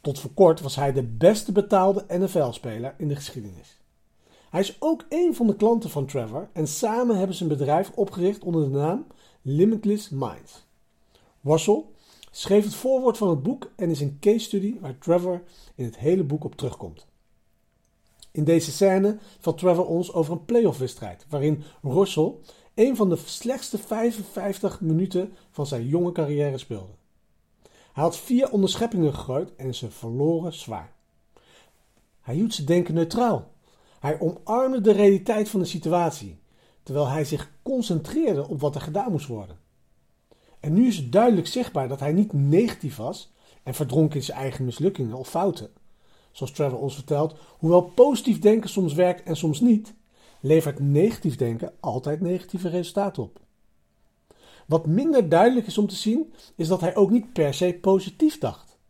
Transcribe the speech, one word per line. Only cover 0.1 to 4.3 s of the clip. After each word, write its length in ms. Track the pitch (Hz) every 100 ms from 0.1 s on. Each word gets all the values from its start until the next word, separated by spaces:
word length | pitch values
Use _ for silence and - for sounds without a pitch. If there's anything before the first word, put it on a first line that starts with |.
| 131
voor 120 | 131
kort 300 | - 180 160
was 140 | 143 -
hij 180 | 143
de 100 | 135
beste 480 | 120 113 170 214 -
betaalde 540 | 202 202 196 190 196 -
N 200 | 180 190
F 60 |
L-speler 640 | 185 131 117 123 110 127 -
in 100 | 151
de 80 | 143
geschiedenis. 600 | - 131 104 85 - _ _ _ _ _ _